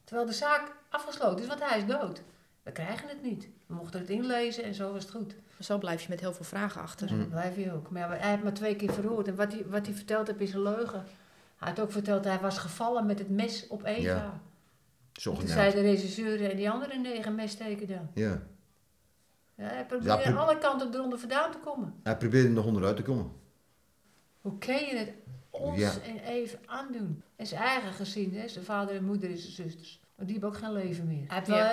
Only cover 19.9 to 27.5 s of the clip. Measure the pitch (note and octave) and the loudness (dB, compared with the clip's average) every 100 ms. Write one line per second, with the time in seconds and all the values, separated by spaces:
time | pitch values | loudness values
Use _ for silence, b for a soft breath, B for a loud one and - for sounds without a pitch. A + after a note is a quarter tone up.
19.9 | B3 A3+ - C4 - D#4+ D#4 D4 C4+ B3+ | 0 4 4 6 6 6 6 4 2 0
20.9 | B3+ B3+ A#3+ A#3+ C4+ D#4+ D#4+ D4+ C#4 G3 | -2 -2 -4 0 0 0 -2 -6 -4 -6
21.9 | - G#2+ A2 A#2 B2+ B2+ A2+ G#2+ G#2 G2 | -4 -2 0 6 8 8 6 4 4 4
22.9 | G2+ A#2 B2+ D2+ - - _ _ _ _ | 2 0 0 -2 -8 -20 _ _ _ _
23.9 | _ _ _ _ _ G3+ G3+ A#3+ C#4 D4 | _ _ _ _ _ -10 -6 -2 -2 0
24.9 | A#3+ G#3 - - - - - - - G2+ | -4 -4 -10 -16 -16 -12 -6 -2 2 2
25.9 | G3+ A3 A3 - A#3+ A3 - - B3 C#4 | 0 -6 -8 -4 -4 -4 -8 -10 -10 -6
26.9 | A#3+ F#3+ D3+ - - G#3+ | -6 -4 -6 -10 -12 -8